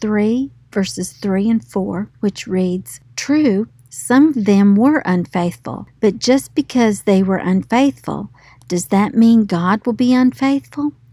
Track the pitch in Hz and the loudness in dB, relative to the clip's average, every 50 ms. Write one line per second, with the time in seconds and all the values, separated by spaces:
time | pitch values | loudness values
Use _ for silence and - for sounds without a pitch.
0 | - 214 214 208 208 214 233 254 269 277 - _ _ _ - 208 190 - - - | -6 -2 -2 0 0 0 0 -2 -4 -6 -10 _ _ _ -4 -4 -4 -4 -6 -10
1 | 180 - - - - 202 190 196 202 226 226 220 - - - 202 185 202 196 180 | -10 -10 -10 -8 -6 -4 -2 0 0 0 0 -2 -2 -4 -6 -6 -4 -4 -6 -8
2 | 208 - _ - - 202 202 - - 226 185 185 185 180 180 185 - - - - | -8 -10 _ -4 -4 -4 -4 -6 -10 -4 -2 -2 -2 -2 -4 -6 -8 -12 -20 -20
3 | _ _ - - - - 285 302 302 254 196 196 226 - _ _ _ _ - - | _ _ -16 -12 -4 -2 0 2 2 2 0 0 -4 -6 _ _ _ _ -18 -10
4 | - - 247 262 294 320 285 254 202 208 202 196 202 202 202 202 233 285 302 285 | -4 2 4 4 4 4 2 0 0 2 4 4 4 4 4 4 4 2 2 2
5 | - - 185 180 170 - - 185 175 175 175 - - - 123 - - _ _ - | 0 -2 -2 -2 -2 -4 -4 -4 -2 -4 -4 -8 -12 -12 -12 -12 -14 _ _ -2
6 | - 208 190 226 - 240 254 269 - - - 311 277 - - 254 233 220 202 - | -2 -2 0 0 0 2 2 2 0 -4 -6 -6 -4 -2 0 2 2 2 0 -2
7 | - 208 196 190 196 190 190 - - 180 185 190 - - 226 247 277 277 - - | 0 2 2 2 2 0 -2 -2 -2 -2 -2 -2 -2 0 0 0 2 0 -2 -4
8 | - - - 143 208 - _ _ _ - - _ _ - 180 175 - - 208 196 | -10 -10 -8 -8 -10 -12 _ _ _ -20 -20 _ _ -6 -6 -4 -2 0 0 0
9 | 208 214 - 226 226 226 233 226 214 202 185 170 175 180 208 220 - 247 226 - | 0 0 2 4 4 6 6 4 2 2 -2 -2 0 0 -2 -2 -2 -4 -2 -2
10 | 254 247 254 254 254 254 254 - 277 269 277 277 - - - 294 294 294 - _ | 0 2 2 4 2 2 0 0 -2 0 -2 -2 -4 -8 -10 -6 -6 -6 -8 _
11 | _ _ | _ _